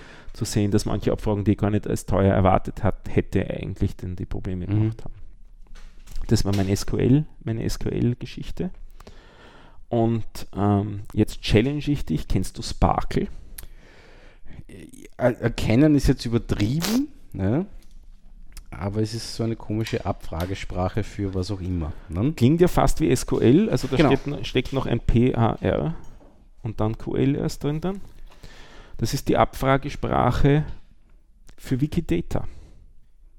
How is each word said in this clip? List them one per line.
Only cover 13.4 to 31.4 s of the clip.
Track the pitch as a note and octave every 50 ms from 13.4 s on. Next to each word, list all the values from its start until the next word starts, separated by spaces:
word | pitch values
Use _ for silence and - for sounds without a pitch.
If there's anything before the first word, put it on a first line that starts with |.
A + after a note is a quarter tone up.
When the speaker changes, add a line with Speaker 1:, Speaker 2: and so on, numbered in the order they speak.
| - - - - - - - - - - - - - - - - - - - - - - - - - -
Speaker 2:
Äh, | - - - - - - - - - - - - A#2
erkennen | - - A#2 - - - - A2 B2 D3 D#3 D3+
ist | C#3 - -
jetzt | C#3 C3 -
übertrieben, | B2 A2+ A#2 - - A2+ G#2 G#2 G#2+ C3 D#3+ E3+ G3 A3 B3+ C#4+ D4+ - - - - -
ne? | F#2+ F#2+ F#2+ A2+ D3 F#3+ G#3 - - - - - - - - - - - - - - - - - - - -
Aber | - - - G2+ G#2 A2
es | A2 G#2+ A2
ist | A#2 - - -
so | - A#2
eine | A2+ A2+
komische | - - - G#2 G#2+ A2+ - - A2+ -
Abfragesprache | F#2+ G2 - - - - D#2+ E2+ F#2 G2 - - - - F2+ F2+ F#2 - - G#2
für | - - - G2+ G2 F#2
was | F#2+ F#2 F#2 G#2
auch | F#2+
immer, | F2+ F2+ F2+ F2 D#2+ D2+ - - - -
ne? | D#2+ E2+ G#2+ C#3 E3
Speaker 1:
Klingt | - A#2 B2 D#3 E3+
ja | F3+
fast | E3+ - - C#3 C#3 - -
wie | D3+ -
S | C3 B2+ -
Q | - C#3 -
L, | - A2 B2+ F3 A3 A3
also | - B2+ -
da | B2+ C3+
Speaker 2:
Genau. | B2+ E3 C3 C3+
Speaker 1:
steht, | C3+ - C#3+ C#3+ C#3 B2
steckt | - - B2+ B2+ - -
noch | C3 -
ein | - B2 A#2+
P | - - - A#2 A#2+ C3 -
A | A#2+ A2+ A2 - -
R | - G2 - - - D#3 E3 - - - - - - - - - - - - - -
und | A#2 G#2 -
dann | G#2+ A2 A2+ -
Q | - - -
L | - C3 C3 C#3
erst | - A2 D#3+ - - -
drin | C#3+ D3 D#3
dann. | D#3 F3+ G3 G3+ F#3+ - - - - - - - - - - - - - - - - - -
Das | - - A2+ -
ist | C3+ - -
die | -
Abfragesprache | - A3 - - - - C3+ C3+ C#3 C3+ C#3+ - - - A#2 B2+ C3 C3 B2+ A#2 - - C#3+ C#3 D3+ D3+ - - - - - - - - - - - _ _ - -